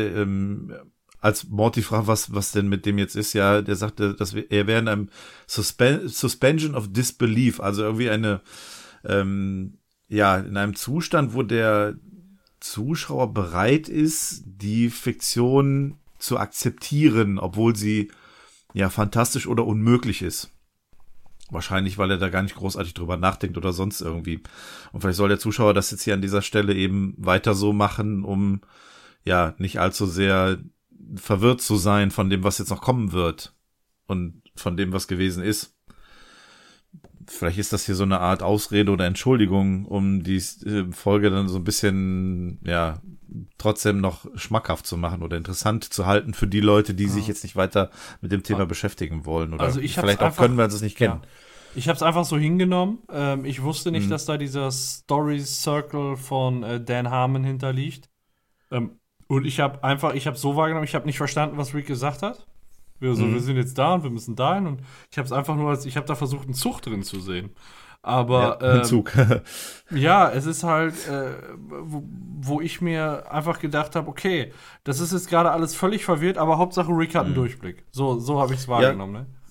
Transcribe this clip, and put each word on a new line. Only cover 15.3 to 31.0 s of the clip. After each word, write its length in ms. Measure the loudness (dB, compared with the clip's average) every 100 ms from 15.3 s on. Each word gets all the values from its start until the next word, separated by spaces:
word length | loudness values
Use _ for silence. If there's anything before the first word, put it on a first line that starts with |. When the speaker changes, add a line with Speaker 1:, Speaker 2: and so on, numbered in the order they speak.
| 2 4 4 4 2 -2 -8 _ -12
Speaker 1:
zu 180 | -4 -2
akzeptieren, 1000 | -2 -2 -4 -4 -2 4 6 6 2 0
obwohl 380 | -2 2 2 2
sie, 360 | 0 0 -2 -10 -20 -20 -20 _ _
ja, 160 | 0 0
fantastisch 560 | 2 0 2 2 0 -2
oder 180 | 0 2
unmöglich 560 | 2 6 4 4 -4
ist. 300 | -4 -8 -12 -20 _ _ _ -20 -18 -18 -18 -20 -10
Wahrscheinlich, 460 | -10 -2 -2 -2 0
weil 140 | 0
er 60 | 0
da 120 | 0
gar 140 | 0
nicht 120 | -2 -4
großartig 380 | -6 -6 -8
drüber 240 | -8 -6 0
nachdenkt 400 | 0 0 -6 -4
oder 160 | -4
sonst 260 | -2 -4 -4
irgendwie. 400 | -6 -6 -6 -8 -10 -20 -20 -20 -14
Und 80 | -4
vielleicht 160 | -2 2
soll 120 | 4
der 100 | 4
Zuschauer 340 | 0 4 4
das 180 | 4 0
jetzt 120 | -4
hier 100 | -2
an 80 | 0
dieser 220 | 2 0
Stelle 320 | 0 0 2 2
eben 400 | 0 0 -2 -2
weiter 380 | 2 2 4 2
so 180 | 2
machen, 500 | 2 2 0 -2 -2
um, 380 | -2 0 2 0 -4 -20 -20 -20 -20 _ 0
ja, 280 | 2 2 -2
nicht 220 | -6 0
allzu 240 | -2 0 -2
sehr 540 | 2 2 4 2 0 -6 _ _ -20